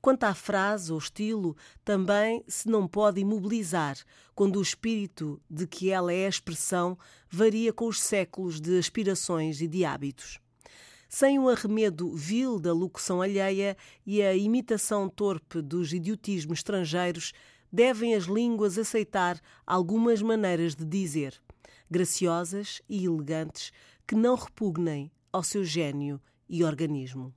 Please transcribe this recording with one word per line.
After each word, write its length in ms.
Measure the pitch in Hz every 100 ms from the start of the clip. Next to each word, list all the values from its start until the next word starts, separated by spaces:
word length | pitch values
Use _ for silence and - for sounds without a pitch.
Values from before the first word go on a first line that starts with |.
Quanto 220 | - 262
à 100 | 226
frase 580 | 185 - 202 196 214 170
ou 60 | 160
estilo, 580 | 147 - 214 220 180 143 - -
também 640 | - 202 190 202 214 233 -
se 220 | - 220
não 180 | 220 185
pode 360 | 202 208 190
imobilizar, 760 | 196 214 196 226 185 175 151 139 - - _
quando 240 | - 202 190
o 40 |
espírito 800 | 185 - 226 220 202 - 156 147 _
de 180 | 156 180
que 220 | - 185
ela 240 | 185 175
é 140 | 175 196
a 20 |
expressão 720 | 185 - 165 - 180 175 180 - - _
varia 420 | 170 220 220 226
com 140 | 220 233
os 160 | 208
séculos 580 | - 208 180 - 185 156
de 180 | 156 180
aspirações 840 | 165 - 196 185 - 170 156 147
e 40 | 165
de 160 | 175
hábitos. 560 | 170 139 139 135 - - _ _ - - - - _
Sem 300 | - 277 277
o 100 | 262
arremedo 680 | 233 208 214 214 156 175
vil 440 | 160 151 220 262 220
da 140 | 165
locução 500 | 170 180 - - 180
alheia 540 | 190 196 196 196 196 196 - -
e 180 | - 208
a 120 | 202
imitação 760 | 190 202 240 247 214 - 208 190
torpe 540 | - 202 175 _ 170
dos 300 | 147 170 165
idiotismos 680 | 175 165 214 - 196 151 165
estrangeiros, 760 | - 202 165 170 180 170 - - - _ _
devem 440 | 180 247 226 233
as 100 | 220
línguas 520 | 175 208 240 226 208 185
aceitar 640 | 220 226 208 202 180 175 - - -
algumas 540 | 185 175 220 233 226
maneiras 540 | 220 226 196 170 170
de 100 | 143
dizer, 560 | 160 185 185 151 139 - _ - - - _
graciosas 920 | 170 175 - 180 170 175 196 202 - _
e 180 | 208 185
elegantes, 680 | 160 143 160 160 - - - - _ -
que 80 | 220
não 180 | 233
repugnem 760 | 247 - - 214 165 170 147 143 _ _
ao 100 | 190
seu 220 | 165 208
gênio 560 | 180 156 151 143 143 143 _ _ _
e 160 | 175
organismo. 680 | 165 143 160 147 131 131 131